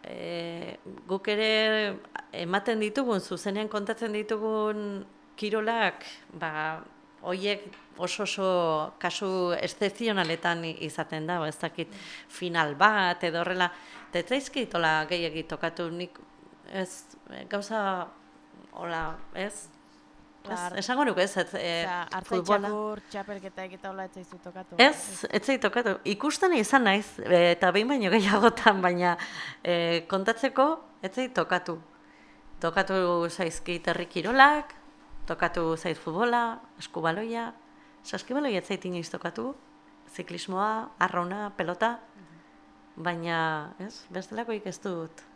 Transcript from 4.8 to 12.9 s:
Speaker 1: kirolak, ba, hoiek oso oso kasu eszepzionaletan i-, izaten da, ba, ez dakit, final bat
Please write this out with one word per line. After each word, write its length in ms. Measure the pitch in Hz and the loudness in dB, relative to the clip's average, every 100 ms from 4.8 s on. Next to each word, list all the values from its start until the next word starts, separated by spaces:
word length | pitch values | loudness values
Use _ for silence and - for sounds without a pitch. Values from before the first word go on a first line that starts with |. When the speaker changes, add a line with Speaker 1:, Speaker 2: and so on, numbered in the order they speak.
| 208 196 202 - - - | -6 -8 -10 -18 -20 -6
Speaker 1:
kirolak, 720 | 214 214 214 233 202 - - - - 156 | -2 0 0 2 2 0 -14 -16 -16 -8
ba, 140 | 160 156 156 160 - - - - - | -6 -2 -4 -4 -12 -20 -20 -12 -6
hoiek 400 | 185 202 202 202 - - - | -2 -2 -2 -6 -18 -20 -6
oso 260 | 175 - | -4 -2
oso 260 | 202 - 190 180 170 156 156 - | -4 0 2 4 4 2 -2 -4
kasu 300 | 180 - 196 185 180 170 | -4 -2 -2 0 0 0
eszepzionaletan 1040 | - - 202 202 226 202 165 165 175 170 | -2 0 -2 0 0 2 0 0 0 0
i-, 140 | 165 160 156 | -4 -6 -8
izaten 400 | 147 156 156 156 | -6 -6 -4 -2
da, 140 | 175 | -2
ba, 80 | 156 | -2
ez 80 | 151 | -4
dakit, 320 | 160 - 165 202 - - - | -6 -6 -8 -8 -14 -16 -16
final 460 | - 180 170 151 143 | -8 -2 2 2 6
bat 440 | 202 | 6